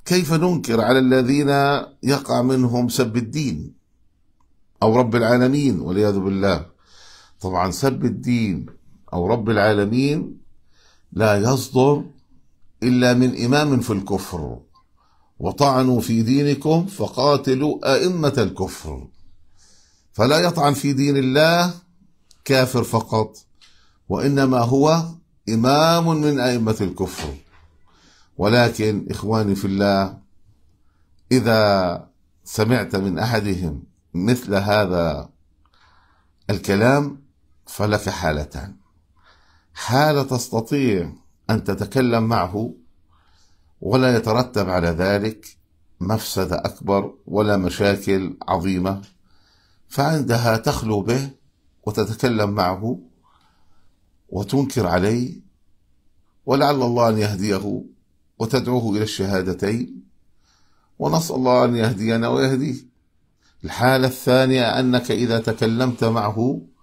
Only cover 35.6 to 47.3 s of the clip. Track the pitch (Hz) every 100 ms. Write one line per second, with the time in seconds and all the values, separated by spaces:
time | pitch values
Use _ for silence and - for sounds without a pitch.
35.6 | _ _ _ _ _ _ _ _ - 95
36.6 | 98 98 120 143 143 - _ _ _ _
37.6 | - - 104 104 98 - 85 73 73 71
38.6 | - - _ _ _ _ _ _ _ _
39.6 | _ - - 131 156 143 120 123 - 113
40.6 | 113 143 127 95 76 - _ _ - 110
41.6 | - 95 98 135 123 117 113 110 87 107
42.6 | 113 - _ _ _ _ _ _ _ _
43.6 | _ - - 127 127 117 117 117 123 104
44.6 | 92 90 85 82 95 101 110 - - -
45.6 | _ _ _ - 185 - - 190 185 -
46.6 | 113 - 98 98 - - -